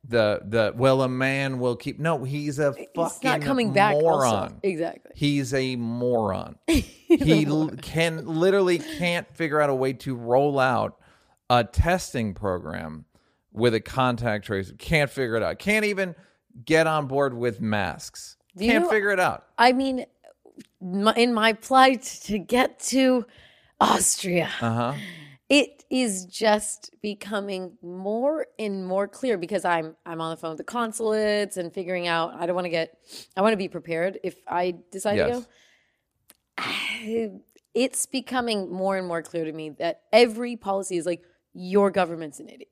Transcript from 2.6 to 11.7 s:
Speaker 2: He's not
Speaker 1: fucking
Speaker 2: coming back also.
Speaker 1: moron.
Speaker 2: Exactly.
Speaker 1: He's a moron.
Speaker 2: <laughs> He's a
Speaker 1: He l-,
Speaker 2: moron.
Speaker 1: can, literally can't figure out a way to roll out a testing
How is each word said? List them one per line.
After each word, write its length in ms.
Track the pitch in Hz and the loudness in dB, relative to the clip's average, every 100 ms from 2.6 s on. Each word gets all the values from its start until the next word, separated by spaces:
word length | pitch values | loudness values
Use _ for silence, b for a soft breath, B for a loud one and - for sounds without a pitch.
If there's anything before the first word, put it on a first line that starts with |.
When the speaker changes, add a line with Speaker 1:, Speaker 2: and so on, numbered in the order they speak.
| 147 - | -2 -2
Speaker 2:
He's 120 | - - | -10 -4
not 160 | 170 - | -4 -2
Speaker 1:
fucking 200 | 262 277 | -2 0
Speaker 2:
coming 300 | 285 269 220 | 0 0 2
back 220 | 196 208 | 4 4
also. 120 | 151 160 | 4 4
Speaker 1:
moron. 520 | 151 127 104 - - | 4 4 2 -2 -4
Speaker 2:
Exactly. 480 | 202 160 165 - - | -4 -2 -6 -8 -20
Speaker 1:
He's 400 | - 143 143 127 | -2 0 0 0
a 220 | 135 131 127 | -2 -2 -4
moron. 800 | 117 120 123 120 104 95 87 - | -4 -2 0 2 2 -2 -6 -8
Speaker 2:
<laughs> 40 | - | 0
He's 540 | 320 - - - 339 | 0 0 -14 2 4
a 40 | |
Speaker 1:
He 220 | 160 156 147 | 6 6 4
l-, 180 | 156 156 | 0 -2
Speaker 2:
moron. 100 | 123 | -4
Speaker 1:
can, 500 | - 160 165 160 156 | -6 0 0 -2 -4
literally 520 | 160 185 196 180 175 | 2 4 4 4 2
can't 540 | 320 311 175 175 - - | -2 -4 -2 -2 -6 -6
figure 240 | 160 151 | -2 2
out 100 | 147 | 2
a 40 | 131 | 2
way 160 | 135 | 0
to 240 | 135 - 123 | -2 -8 -8
roll 420 | 117 127 147 139 | 2 4 4 2
out 400 | 131 117 104 - b b b b _ | 2 2 -2 -6 b b b b _
a 140 | 123 | 2
testing 720 | 110 | 2